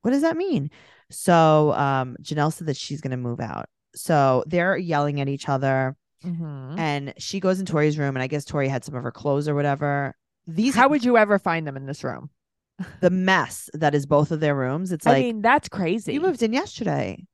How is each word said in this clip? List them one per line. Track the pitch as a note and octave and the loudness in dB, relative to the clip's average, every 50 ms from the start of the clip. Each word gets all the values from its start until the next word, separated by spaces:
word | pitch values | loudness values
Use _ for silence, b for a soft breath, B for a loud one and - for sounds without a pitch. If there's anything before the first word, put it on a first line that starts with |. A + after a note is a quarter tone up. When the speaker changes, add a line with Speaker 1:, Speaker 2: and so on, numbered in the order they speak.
| _ | _
Speaker 1:
What | A3 | 2
does | B3+ C#4 D4 | 0 2 2
that | E4 E4 | 0 0
mean? | D#4+ F#4 G4 D#4+ F3+ C#3 D3+ b b b b b b b b | 0 -2 -2 -2 -2 -2 -4 b b b b b b b b
So, | - - - - F3 E3 D#3+ D#3 D#3 D3+ D3+ D3+ - | -16 -4 2 4 6 8 8 8 6 6 6 4 2
um, | - C#3+ C#3 C3+ C3+ C3 B2+ - - - | 2 0 0 0 0 -2 -4 -8 -12 -10
Janelle | - D3+ D3+ D3 D#3 D#3+ | -6 -2 0 0 0 -2
said | - F3 | -4 -6
that | D#3 C#3 - | -6 -6 -6
she's | - - C#3+ C#3+ | -6 -10 -10 -8
gonna | - C3+ B2+ | -6 -6 -6
move | B2+ B2 A#2+ A#2 A#2 | -4 -4 -6 -6 -6
out. | A#2+ G#2+ C#2 G#1+ - - _ _ _ _ _ | -6 -8 -8 -10 -10 -14 _ _ _ _ _
So | - - - E3+ D3 C#3 C3+ C3 B2+ - D#3 | -14 -2 2 4 4 6 4 4 2 0 0
they're | E3 F3 E3+ F#3 G3 | -2 0 0 2 0
yelling | D3 F#3+ E3+ D#3+ D3 D3 D3 C#3+ C#3+ | -2 -2 -2 0 0 0 0 -2 -2
at | C#3 C#3 | -2 -4
each | C#3 C#3 - - | -4 -6 -4 -2
other. | C#3 C3 C3+ C3+ C3+ C3 C3 C3 C3+ _ _ _ _ _ - | -2 0 0 0 0 0 0 -2 -4 _ _ _ _ _ -10
Speaker 2:
Mm-hmm. | F3 F3 E3 E3+ D#3 D3 C3+ C3 C3 D3+ D#3+ | -8 -8 -6 -8 -10 -10 -12 -12 -12 -8 -4
Speaker 1:
And | E3 D#3 D3 C#3+ C#3 C#3 - - | -4 -2 -2 -4 -6 -8 -12 -12
she | - - - G3 | -12 -8 -6 -2
goes | F3+ F#3 F#3+ F#3 | 0 0 0 0
in | G3 | -2
Tori's | - D#3+ D#3 D3+ D3+ D3+ D3+ | -2 0 2 2 2 2 0
room, | C#3+ C#3 C3+ | -2 -2 -2
and | C3 B2+ | -2 -4
I | |
guess | C3 D3+ D3 C#3+ | -4 -4 -6 -6
Tori | - - D3+ C#3 C3+ | -4 -4 -2 -2 0
had | C3+ B2+ - | -2 -4 -6
some | - D3 | -6 -10
of | B2+ A#2+ | -8 -8
her | C3 - | -8 -10
clothes | - - D3 C#3 C#3 D3 D3+ | -6 -2 0 0 0 0 0
or | D3 | -2
whatever. | C#3+ C#3+ C#3+ C#3 C#3+ D3+ C#3+ C#3+ C#3+ C#3 C3 - _ _ _ _ _ _ | 0 0 0 0 0 -2 -2 -2 -2 -4 -6 -8 _ _ _ _ _ _
These | - D#3+ D#3+ A3 C4+ C4+ | -8 -4 0 0 2 4
Speaker 2:
How | G3+ B3+ C#4 | 4 4 6
would | D4+ D4 A3+ | 4 2 2
you | B3 B3 A3+ | 4 6 6
ever | G#3+ G3+ G#3 F#3+ | 6 6 4 2
find | _ F#3 E3 E3 D#3+ | _ 0 -2 -2 -4
them | D3 C3+ | -6 -8
in | C#3 C3+ | -8 -8
this | C3+ C#3+ - - | -10 -10 -8 -8
room? | C3 A#2 B1 - D3 _ _ _ _ _ _ _ _ _ _ | -8 -8 -8 -14 -18 _ _ _ _ _ _ _ _ _ _
<laughs> | F#3 - - - | -14 -14 -8 2
Speaker 1:
the | - F3+ | 2 2
mess | F3+ F#3 F#3 F#3+ F#3+ F3+ C#3 - - - - - - | 2 4 2 4 4 2 2 -2 -6 -14 -16 -12 -6
that | D3+ D#3+ D3 C#3+ | 0 0 2 2
is | D3 C#3 | 2 0
both | C#3 D3 C#3+ D3+ D3 E3 | 4 4 4 4 2 0
of | D3+ | 0
their | D#3 D3+ C#3+ | 0 0 0
rooms. | C#3 C3 B2+ C3+ D#3+ F#3 F#3 F3+ | 0 0 -2 -2 -4 -4 -4 -6
It's | D3+ - | -2 2
Speaker 2:
I | - - | 4 4
Speaker 1:
like, | - B3+ | 4 4
Speaker 2:
mean, | A#3+ A3+ A3 G3+ | 0 -2 0 2
that's | A3+ C4 D4 - - | 2 2 2 0 -4
crazy. | - G#3 F#3+ D#3+ F#3 A3+ G3+ - - | -6 -4 -2 -2 -2 -2 -4 -4 -4
Speaker 1:
"You | C#4+ | -2
moved | E4 F#4+ E4 A#3+ A#3 | 0 -2 0 0 -2
in | A3 A3+ | 0 0
yesterday." | C4+ F4+ - - - A#3 F#3+ D3 C#3 A#2+ F#2+ F#2+ - - _ | -2 -4 -4 -8 -6 -4 -2 -2 -2 -4 -4 -6 -10 -16 _